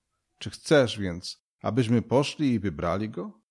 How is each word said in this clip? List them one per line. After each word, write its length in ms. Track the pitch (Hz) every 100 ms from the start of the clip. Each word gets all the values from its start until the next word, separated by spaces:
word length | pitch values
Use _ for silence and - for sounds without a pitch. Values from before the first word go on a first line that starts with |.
| _ _ _ -
"Czy 100 | 117
chcesz 500 | - - 151 120 104
więc, 380 | 95 87 - - _ _
abyśmy 400 | 98 110 113 120
poszli 520 | - 123 139 - 147
i 60 | 117
wybrali 500 | 98 73 87 92 110
go?" 320 | 117 214 - _